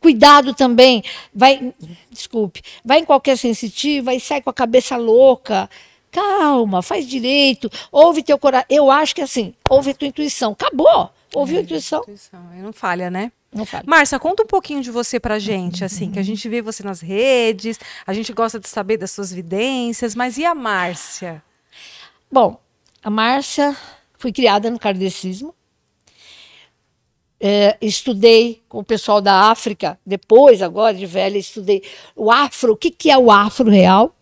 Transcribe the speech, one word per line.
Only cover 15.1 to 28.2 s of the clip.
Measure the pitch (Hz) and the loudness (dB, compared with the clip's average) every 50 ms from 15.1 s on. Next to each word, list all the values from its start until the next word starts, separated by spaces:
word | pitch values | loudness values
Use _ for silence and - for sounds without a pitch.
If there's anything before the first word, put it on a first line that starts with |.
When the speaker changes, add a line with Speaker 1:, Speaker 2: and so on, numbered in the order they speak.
| - 240 | -6 -6
Speaker 2:
pra | - 233 214 214 | -4 -4 -6 -6
gente, | 202 208 214 190 180 175 175 180 196 | -4 -6 -6 -6 -6 -8 -8 -8 -10
assim, | 185 - 185 165 202 | -10 -8 -8 -10 -8
que | 208 190 | -6 -6
a | 196 | -6
gente | 190 220 202 - 233 | -6 -6 -8 -8 -8
vê | 214 240 | -8 -8
você | 220 220 220 - 202 | -6 -8 -10 -10 -10
nas | 202 190 165 | -12 -12 -12
redes, | 165 165 190 202 240 269 262 247 233 226 226 185 196 226 220 - - - - - - | -10 -8 -4 -2 0 2 2 2 0 -2 -2 -4 -6 -10 -10 -10 -14 -20 -20 -18 -10
a | - 190 | -8 -8
gente | 214 226 - 226 | -6 -8 -8 -4
gosta | 208 226 226 220 226 | -4 -4 -4 -4 -8
de | 190 - | -8 -8
saber | - 220 196 190 220 220 | -6 -6 -4 -4 -4 -4
das | 180 190 | -4 -10
suas | - - 202 180 | -10 -10 -10 -10
vidências, | 185 175 180 165 180 196 226 262 269 254 240 233 233 - 247 233 208 | -10 -12 -10 -8 -6 -4 -4 -4 -4 -4 -6 -6 -6 -6 -6 -8 -6
mas | 233 247 254 233 269 | -6 -6 -6 -6 -4
e | 311 | -4
a | 339 339 | -4 -4
Márcia? | 302 247 220 208 185 180 175 175 - - - - - - 175 165 156 _ _ _ _ _ _ _ - - - - - - - _ _ _ _ | -4 -4 -4 -4 -2 -4 -4 -6 -10 -12 -14 -14 -12 -12 -14 -14 -16 _ _ _ _ _ _ _ -20 -20 -20 -20 -20 -20 -20 _ _ _ _
Speaker 1:
Bom, | - 262 240 185 - - _ _ _ _ _ _ _ _ _ | 0 2 2 2 -2 -8 _ _ _ _ _ _ _ _ _
a | 214 | -6
Márcia, | 208 220 220 233 254 277 277 - - - 285 285 277 - - - - _ _ _ _ _ | -4 -2 -2 -2 -2 -2 -4 -6 -4 -2 -2 -2 -4 -8 -16 -20 -20 _ _ _ _ _
fui | - 254 196 | -10 -10 -6
criada | - 254 226 196 208 208 233 | 0 0 2 2 2 -2 -4
no | 240 220 | -8 -6
kardecismo. | - 214 196 185 190 190 185 - - 185 185 196 262 311 - _ _ _ _ _ _ _ _ _ _ _ _ _ _ - - - - _ _ _ _ _ _ _ _ _ _ _ _ _ _ _ _ _ _ _ - | -6 -6 -4 -4 -6 -6 -6 -8 -10 -12 -12 -12 -14 -18 -18 _ _ _ _ _ _ _ _ _ _ _ _ _ _ -20 -20 -20 -20 _ _ _ _ _ _ _ _ _ _ _ _ _ _ _ _ _ _ _ -2
É, | 196 202 208 202 202 - _ | 0 2 4 2 2 2 _
estudei | - 214 202 - - 262 233 196 | -4 -4 -4 -4 -4 -6 -4 2